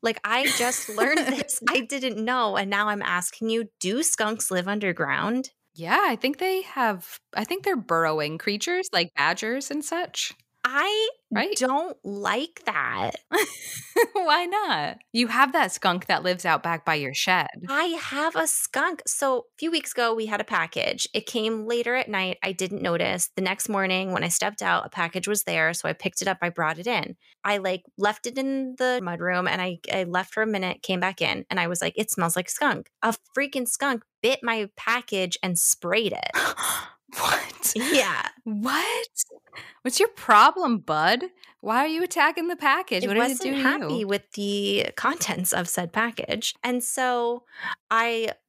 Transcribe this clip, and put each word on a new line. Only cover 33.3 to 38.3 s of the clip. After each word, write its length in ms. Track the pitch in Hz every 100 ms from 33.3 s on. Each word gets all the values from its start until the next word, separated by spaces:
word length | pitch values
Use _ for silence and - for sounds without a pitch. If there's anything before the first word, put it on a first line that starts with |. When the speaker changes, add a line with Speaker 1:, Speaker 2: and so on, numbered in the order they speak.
| -
Speaker 1:
freaking 320 | 277 277 240
skunk 360 | - 277 240 - _
bit 180 | 226 262
my 260 | 240 226 208 -
package 600 | - 240 240 196 185 -
and 160 | 190 175
sprayed 540 | - - 175 196 214
it. 180 | - - -
Speaker 2:
<gasps> 80 | - - - - - - _ -
What? 560 | - - - - - 220
Speaker 1:
Yeah. 520 | 254 294 202 156 -